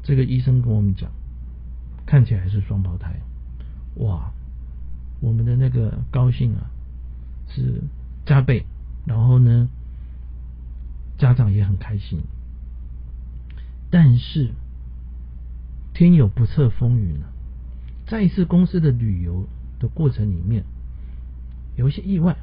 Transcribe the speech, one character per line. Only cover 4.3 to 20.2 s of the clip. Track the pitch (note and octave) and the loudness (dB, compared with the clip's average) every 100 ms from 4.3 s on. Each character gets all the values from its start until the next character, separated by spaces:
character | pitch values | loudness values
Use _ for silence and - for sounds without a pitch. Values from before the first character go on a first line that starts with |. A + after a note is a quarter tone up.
| - - - - - - - - - | -8 -12 -12 -12 -10 -8 -8 -10 -4
我 | A#2 | 0
们 | A2+ A#2 | 2 2
的 | B2 | 4
那 | C3 | 2
个 | B2 G#2+ - A#2+ | 2 0 -2 -2
高 | B2+ B2 | 2 4
兴 | B2 B2 G#2 | 4 0 0
啊， | - - - - - - - - - | -6 -10 -12 -12 -12 -12 -12 -12 -10
是 | - B2+ A#2 C#3+ - - - - | -4 -2 -2 -6 -8 -12 -12 4
加 | C3+ | 4
倍， | C3 A#2 - - - - - | 6 2 0 -10 -12 -10 -4
然 | A2+ A#2+ | 2 6
后 | B2+ | 8
呢， | B2 A#2+ B2 - - - - - - - - - - - - - - - | 8 6 4 -2 -12 -12 -12 -12 -12 -12 -12 -12 -12 -12 -12 -12 -12 2
家 | C3 B2 | 4 6
长 | G#2+ | 4
也 | G2+ | 4
很 | G2 F#2+ | 4 0
开 | - G2+ | -2 -6
心。 | - D#2+ - - - - - - - - - - - - - - - - - | -4 -6 -6 -10 -12 -12 -12 -12 -12 -12 -12 -12 -12 -12 -12 -12 -12 -12 2
但 | F3 D3 A#2+ | 8 8 8
是， | - D#3 A#2+ - - - - - - - - - - - - - - | 4 0 0 -2 -10 -12 -12 -12 -12 -12 -12 -14 -12 -12 -12 -12 -12
天 | - E3+ F3 | 6 8 8
有 | G#2 | 6
不 | A2 A#2 | 4 2
测 | - B2+ | 4 2
风 | - A#2+ A#2+ | 4 4 4
云 | F#2+ C#2+ | 2 -2
啊， | C#2+ - - - - - - - - | -6 -12 -12 -12 -12 -12 -12 -12 -6
在 | A3 | 2
一 | F#3+ | 2
次 | - | 2
公 | F3 F3 F3+ | 2 4 4
司 | F#3 | 4
的 | D#3 | 2
旅 | A#2+ A2+ F2+ | 2 0 0
游 | F2 F2 G2 - - - | -2 -4 -6 -10 -12 -6
的 | B2 | -4
过 | - D3+ | 0 0
程 | B2 | 2